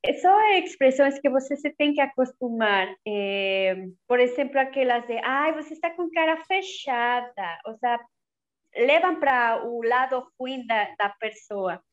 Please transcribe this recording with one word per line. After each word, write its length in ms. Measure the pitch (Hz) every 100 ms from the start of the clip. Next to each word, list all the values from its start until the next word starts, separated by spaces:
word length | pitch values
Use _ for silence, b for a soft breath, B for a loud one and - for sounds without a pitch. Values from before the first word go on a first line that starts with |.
| -
São 260 | 285 359 403 427 381
expressões 600 | 359 - 262 269 277 277
que 100 | 277
você 260 | 262 269 285
se 140 | 294
tem 220 | 294 294
que 80 | 294
acostumar. 920 | 269 262 254 - 247 226 214 196 190 190 -
É, 680 | 208 202 196 196 190 190 190 190 185 _
por 120 | 247
exemplo, 400 | 247 247 269 277
aquelas 460 | 269 269 254 240 240
de, 100 | 226
"Ai, 300 | 240 269 302
você 200 | 311 311
está 160 | 320 339
com 180 | 339 339
cara 260 | 330 320 320 -
fechada." 1120 | 381 381 - 285 240 240 247 247 247 180 165 -
Ou 80 | 220
seja, 240 | 247 233 233 _ _ _ _ _ _ -
levam 420 | 240 311 359 320
para 460 | 285 247 233 226 233
o 160 | 233
lado 440 | 233 247 262 254 254 _
ruim 260 | 254 262 233
da, 200 | 226 202 -
da 120 | 208
pessoa. 720 | - 220 214 _ 202 185 175 _